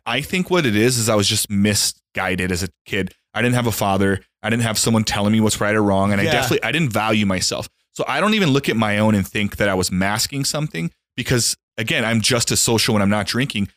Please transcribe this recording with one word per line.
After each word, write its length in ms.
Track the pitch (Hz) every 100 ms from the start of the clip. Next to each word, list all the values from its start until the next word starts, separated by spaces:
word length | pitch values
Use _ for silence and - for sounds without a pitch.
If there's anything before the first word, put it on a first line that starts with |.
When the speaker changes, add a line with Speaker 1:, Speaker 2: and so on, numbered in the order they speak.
| -
Speaker 1:
I 160 | 123
think 280 | 151 185 180
what 160 | 180 131
it 100 | 104
is, 220 | 120 120
is 120 | 113
I 60 | 107
was 120 | 101
just 220 | 107 -
misguided 1000 | 101 104 101 - - _ - 95 92 92
as 120 | 87
a 60 | 92 _ -
kid. 280 | 101 92 - _
I 80 | 107
didn't 140 | 123 123
have 120 | 120
a 40 |
father. 500 | 101 101 95 98 95 _ _
I 60 | 107
didn't 140 | 117
have 140 | 117 107
someone 260 | 127 113
telling 280 | 110 107 101
me 80 | 110
what's 180 | 110 -
right 160 | 104 107
or 60 |
wrong. 280 | 104 95 98
And 100 | 101
I 40 | 101
Speaker 2:
Yeah. 60 |
Speaker 1:
definitely, 300 | 147 127 -
I 80 | 113
didn't 180 | 147 147
value 340 | 107 110 110 101
myself. 440 | 92 - - - _ _
So 100 | - -
I 120 | 135
don't 140 | 202 214
even 140 | 170
look 200 | 139 156
at 60 | 113
my 220 | 107 104
own 160 | 110 104
and 120 | 92
think 300 | 113 98 -
that 120 | 104
I 40 |
was 180 | 95 90
masking 540 | 92 98 107 - 135 139
something 460 | 151 151 165 165 _ _ -
because, 400 | 123 127 - - _ -
again, 280 | 113 156 110
I'm 160 | 113
just 300 | 104 120 -
as 80 | 113
social 340 | - 113 -
when 80 | 107
I'm 80 | 98
not 160 | 104 107
drinking. 420 | 117 139 104 98